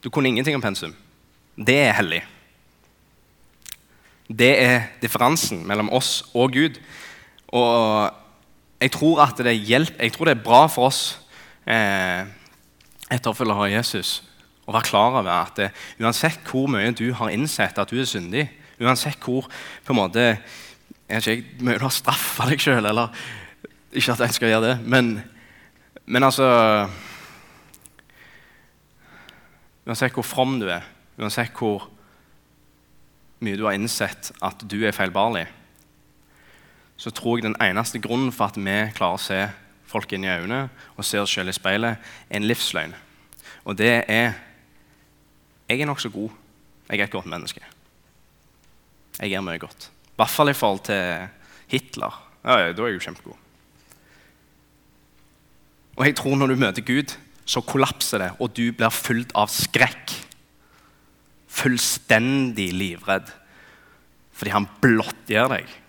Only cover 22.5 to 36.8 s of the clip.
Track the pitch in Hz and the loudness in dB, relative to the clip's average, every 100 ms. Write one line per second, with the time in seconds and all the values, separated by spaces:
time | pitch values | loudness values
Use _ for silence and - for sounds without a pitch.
22.5 | 143 - 123 104 110 113 - - - - | 0 2 2 2 0 -2 -6 -14 -16 -18
23.5 | - - _ _ - 127 120 120 - 117 | -20 -20 _ _ -4 -2 2 0 0 2
24.5 | 110 113 123 113 127 120 107 - - - | 2 2 -2 2 4 4 -2 -10 -20 -20
25.5 | - - _ _ - - 123 135 131 131 | -20 -20 _ _ -20 -2 4 4 4 4
26.5 | 120 110 107 101 95 - - - - - | 6 6 4 0 -6 -16 -18 -20 -20 -20
27.5 | - - - - - _ _ - - - | -20 -20 -20 -20 -20 _ _ -20 -20 -20
28.5 | _ _ _ _ _ _ - - - _ | _ _ _ _ _ _ -20 -20 -20 _
29.5 | _ _ _ - 117 127 - 113 - 131 | _ _ _ -10 -2 -2 -2 -6 -2 0
30.5 | 131 98 87 - - _ - 107 117 117 | 0 -2 -4 -8 -20 _ -10 -6 -4 -6
31.5 | - 113 101 - - _ _ _ _ _ | -2 -4 -4 -8 -20 _ _ _ _ _
32.5 | _ _ _ _ _ _ _ _ _ 113 | _ _ _ _ _ _ _ _ _ -6
33.5 | 98 107 98 113 - 101 - - - 95 | -2 -2 -2 -4 -4 -6 -6 -16 -8 -8
34.5 | - 104 104 110 - 95 90 110 104 82 | -8 -10 -2 -2 0 -2 0 0 -2 -8
35.5 | - _ _ _ _ _ _ _ _ _ | -14 _ _ _ _ _ _ _ _ _
36.5 | - _ _ | -20 _ _